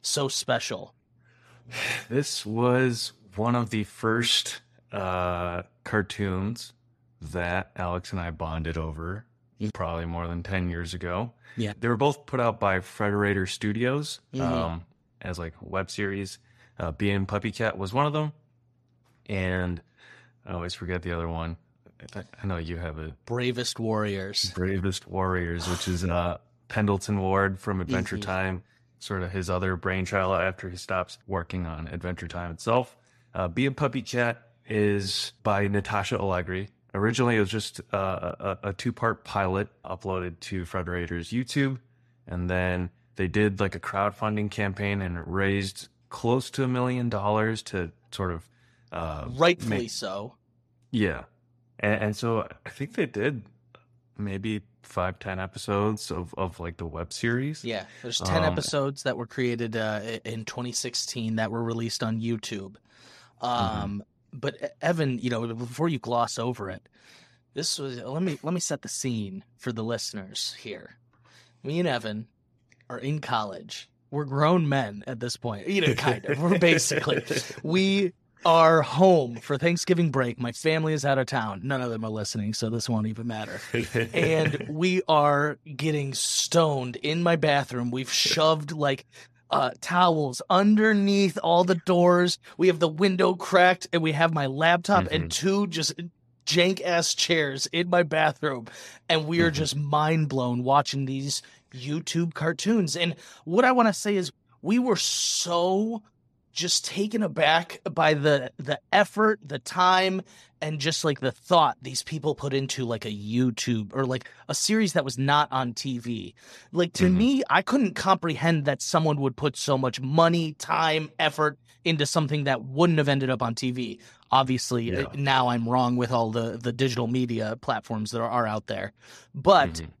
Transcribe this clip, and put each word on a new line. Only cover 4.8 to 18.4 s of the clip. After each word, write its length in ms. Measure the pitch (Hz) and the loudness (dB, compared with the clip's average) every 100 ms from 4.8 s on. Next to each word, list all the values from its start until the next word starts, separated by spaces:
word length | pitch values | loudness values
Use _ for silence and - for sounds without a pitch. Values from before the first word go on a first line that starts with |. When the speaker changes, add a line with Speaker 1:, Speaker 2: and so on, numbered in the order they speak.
| _ | _
Speaker 2:
uh, 680 | 101 92 92 90 87 87 87 87 _ | -6 -4 0 0 -2 -4 -6 -10 _
cartoons 880 | - 107 98 - 101 92 98 120 - _ _ _ _ _ | -4 -2 -2 -4 -2 -2 -4 -6 -12 _ _ _ _ _
that 500 | 80 87 87 90 95 - | -10 -4 -2 -2 -4 -6
Alex 360 | 90 90 90 | -4 -4 -6
and 80 | 95 | -8
I 100 | 85 | -6
bonded 460 | 80 82 80 82 80 | -6 -6 -4 -4 -6
over, 480 | 78 78 82 98 113 _ _ _ | -6 -8 -10 -10 -14 _ _ _
Speaker 1:
Mm. 120 | 104 | -8
Speaker 2:
probably 320 | - 85 85 | -6 -6 -4
more 220 | 85 85 85 | -6 -6 -6
than 140 | 87 | -8
ten 260 | 90 95 90 | -4 -4 -2
years 240 | 85 85 | -4 -8
ago. 400 | 87 87 90 120 - - - | -8 -6 -6 -6 -10 -18 -6
Speaker 1:
Yeah. 160 | 110 107 | -6 -4
Speaker 2:
They 80 | 117 | -2
were 80 | 117 | 2
both 300 | 139 139 - | 2 0 -6
put 140 | 131 | -2
out 200 | 120 113 | 0 0
by 200 | 101 95 | 0 0
Frederator 680 | 92 - 104 101 101 98 92 | -2 -4 0 2 2 2 -2
Studios, 720 | - 107 104 123 139 147 - _ | -4 -4 0 0 -2 -4 -10 _
Speaker 1:
Mm-hmm. 180 | 131 87 | -6 -2
Speaker 2:
um, 320 | 82 82 85 87 _ _ _ | -2 -2 -6 -12 _ _ _
as, 160 | - 87 | -10 -8
like, 160 | 82 - | -8 -12
web 280 | - 95 95 | -8 -6 -4
series. 480 | - 101 98 98 - _ _ _ _ | -4 -4 -4 -8 -10 _ _ _ _
Uh, 120 | 85 | -6
Bee 200 | 76 101 | -2 0
and 160 | 101 95 | 0 0
Puppy 260 | 104 110 | -2 -4
Cat 260 | 104 113 - | -2 -2 -2
was 140 | 95 | -4
one 100 | 120 | 0
of 80 | 147 | 0
them. 200 | 151 151 147 | 0 -4 -6